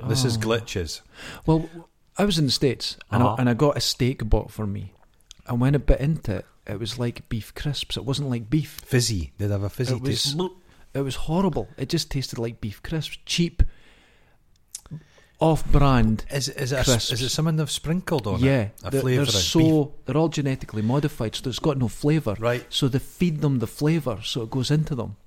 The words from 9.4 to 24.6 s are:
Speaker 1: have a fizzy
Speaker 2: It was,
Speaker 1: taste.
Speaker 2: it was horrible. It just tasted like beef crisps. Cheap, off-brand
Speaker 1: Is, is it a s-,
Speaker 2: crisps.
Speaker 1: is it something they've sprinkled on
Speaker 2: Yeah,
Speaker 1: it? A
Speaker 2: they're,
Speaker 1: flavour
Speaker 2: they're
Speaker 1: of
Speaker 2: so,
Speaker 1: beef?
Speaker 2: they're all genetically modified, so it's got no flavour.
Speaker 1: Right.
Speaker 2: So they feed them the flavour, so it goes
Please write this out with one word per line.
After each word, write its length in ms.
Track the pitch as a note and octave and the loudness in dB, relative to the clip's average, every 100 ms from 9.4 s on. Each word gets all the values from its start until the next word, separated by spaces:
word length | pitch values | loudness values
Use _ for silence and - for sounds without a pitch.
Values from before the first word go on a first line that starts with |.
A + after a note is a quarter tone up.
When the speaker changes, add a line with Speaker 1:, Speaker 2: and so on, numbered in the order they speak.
| G2+ | -4
Speaker 1:
have 120 | G2+ | -2
a 60 | G2+ | -4
fizzy 260 | - B2+ B2 | -4 -2 -2
Speaker 2:
It 60 | |
was, 220 | B2+ - | -2 -2
Speaker 1:
taste. 140 | C#3 D3 F3+ - _ - - | -2 -2 -4 -6 _ -20 -10
Speaker 2:
it 80 | C3+ | -6
was 140 | C#3 - | -4 -4
horrible. 540 | - E3+ F#3+ C3+ G2+ - | -2 2 2 0 -8 -8
It 100 | C3 | -4
just 240 | E3 - | -2 -2
tasted 260 | C#3 - - | -6 -6 -6
like 220 | A#2 A2+ | -6 -6
beef 240 | A2 - | -10 -10
crisps. 340 | - D#3+ - - - | -6 -6 -6 -10 -6
Cheap, 380 | - E3+ - - - - - _ _ _ _ _ _ _ - - D#3 _ _ _ - | 0 0 4 2 2 -20 -20 _ _ _ _ _ _ _ -20 -16 -18 _ _ _ 0
off-brand 840 | D#3+ D#3 - C#3+ C#3 B2+ A2 A2 - | 2 4 6 6 8 6 4 2 -2
Speaker 1:
Is, 200 | C#3 B2+ | -4 -4
is 240 | - B2+ | -4 -2
it 20 | C3+ | 0
a 40 | |
s-, 60 | A#2+ | 4
Speaker 2:
crisps. 260 | A#2 - | 4 2
Speaker 1:
is 80 | A#2+ | -2
it 80 | B2+ | -2
something 260 | - D#3+ D#3 | 0 0 0
they've 160 | D3+ | -2
sprinkled 560 | - D3 F3+ - D3+ G#2 | -4 -2 -2 0 -2 0
on 140 | F#2+ | 2
Speaker 2:
Yeah, 180 | C3 C3+ | 4 4
Speaker 1:
it? 80 | G#2 - | 0 -6
A 60 | F#2+ | -4
Speaker 2:
they're, 100 | C3+ | -2
Speaker 1:
flavour 220 | B2+ B2+ C#3 | 2 2 2
Speaker 2:
they're 100 | G2 | 0
Speaker 1:
of 60 | |
Speaker 2:
so, 440 | F2+ E3 D#3+ D#3 C3 | 2 4 6 4 2
Speaker 1:
beef? 80 | - - | -6 -4
Speaker 2:
they're 120 | C#3 | 0
all 100 | E3 | 0
genetically 540 | D#3 C#3 C3 - A2 | 0 -2 -4 -6 -4
modified, 540 | G#2+ C#3 D3 - A2+ - | 0 2 0 -2 -6 -4
so 140 | C3+ | -6
it's 100 | A2 | -2
got 180 | D#3+ C3+ | -2 0
no 100 | A#2 | -2
flavour. 480 | - D3 D#3 A2+ G2 | 0 2 2 0 -2
Speaker 1:
Right. 280 | A#2 B2 - | -2 -2 -4
Speaker 2:
So 200 | - C#3 | -2 0
they 100 | B2+ | 0
feed 400 | - - F3 D3+ | -4 -2 0 2
them 200 | D3 C3 | 0 0
the 80 | A#2 | -2
flavour, 520 | - D3 D#3+ C3 A2 | -2 0 0 -2 -6
so 180 | - C#3 | -6 -6
it 80 | A2 | -4
goes 180 | C3+ | -4